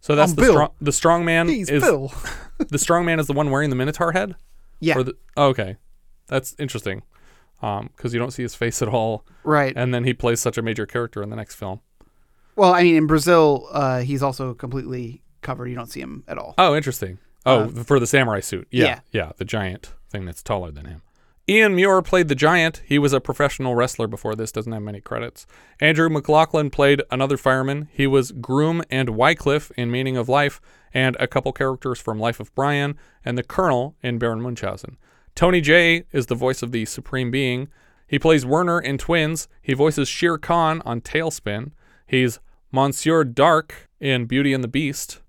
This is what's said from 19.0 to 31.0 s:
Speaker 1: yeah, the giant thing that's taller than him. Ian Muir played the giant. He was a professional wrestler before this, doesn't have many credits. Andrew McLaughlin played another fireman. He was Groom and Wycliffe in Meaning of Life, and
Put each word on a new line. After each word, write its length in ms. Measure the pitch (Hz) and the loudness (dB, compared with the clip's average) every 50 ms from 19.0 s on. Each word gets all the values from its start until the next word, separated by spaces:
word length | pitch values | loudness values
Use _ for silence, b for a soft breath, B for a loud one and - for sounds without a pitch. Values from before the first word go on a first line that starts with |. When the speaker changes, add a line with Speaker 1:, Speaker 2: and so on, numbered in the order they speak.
| _ _ | _ _
Speaker 1:
yeah, 200 | _ 113 87 78 - _ | _ -4 -4 -4 -8 _
the 80 | - | -10
giant 480 | - - 110 98 95 92 107 - - - - - - | -6 -4 -4 -4 -6 -8 -10 -14 -18 -20 -20 -20 -14
thing 160 | - 107 95 | -12 -10 -10
that's 160 | 90 - - - | -10 -12 -14 -8
taller 280 | - 110 101 90 85 | -6 -6 -6 -6 -8
than 140 | 76 71 71 | -12 -16 -16
him. 160 | - 82 76 _ _ _ _ _ _ _ _ _ - | -16 -16 -18 _ _ _ _ _ _ _ _ _ 2
Ian 280 | 277 220 220 214 196 | 4 6 6 6 4
Muir 260 | 180 185 196 190 190 | 4 4 4 4 4
played 260 | 175 - - 185 175 156 | 2 2 2 2 4 2
the 60 | 143 | 0
giant. 480 | 127 143 151 170 175 165 160 160 - - | 2 4 4 4 4 2 2 -2 -6 -6
He 120 | - 143 147 | 0 0 2
was 160 | 143 143 135 | 2 4 2
a 80 | 135 | 0
professional 540 | - - 135 - 143 143 - - 135 127 123 | -2 -2 -4 0 0 -2 -2 -2 -4 -2 0
wrestler 320 | 117 120 127 - - 120 107 | 0 0 0 0 -4 -6 -6
before 280 | 110 110 - 113 110 | -6 -6 -6 -6 -6
this, 160 | 110 113 110 | -6 -6 -8
doesn't 200 | - - 110 120 | -6 -8 -8 -6
have 100 | 113 110 | -8 -10
many 180 | 104 107 104 98 | -10 -10 -12 -14
credits. 460 | 101 - 123 117 117 117 - - - b b b b b b b | -12 -10 -8 -8 -8 -8 -12 -18 -20 b b b b b b b
Andrew 300 | - 151 160 151 165 165 | 2 2 4 4 2 2
McLaughlin 600 | 156 151 139 - 151 151 160 160 - 160 151 143 | 2 -2 0 2 4 4 4 4 2 0 0 0
played 320 | - - 143 139 143 139 - - | 0 2 4 4 4 4 2 -4
another 260 | - 127 135 135 143 131 | -2 -2 0 0 -2 0
fireman. 500 | - 135 131 131 131 135 139 147 151 147 | 2 2 2 2 0 -2 -4 -6 -8 -12
He 160 | _ - 139 139 | _ 0 0 2
was 240 | 135 139 127 123 | 4 2 2 0
Groom 500 | - 127 117 - 131 139 151 160 165 170 165 _ | -6 -14 -6 -2 0 2 2 2 0 -2 -4 _
and 200 | - 131 131 123 | -2 -2 -2 -2
Wycliffe 600 | 113 107 120 147 170 - - 147 139 151 147 - - - | 0 2 4 4 2 2 0 0 0 0 -2 -6 -8 -6
in 140 | 123 117 | -4 -4
Meaning 260 | 120 123 131 135 127 127 | -2 -2 -4 -4 -2 -4
of 100 | 117 120 | -2 0
Life, 320 | 127 143 147 143 - - b b b b b b | 2 2 2 0 -2 -8 b b b b b b
and 240 | b 123 | b 0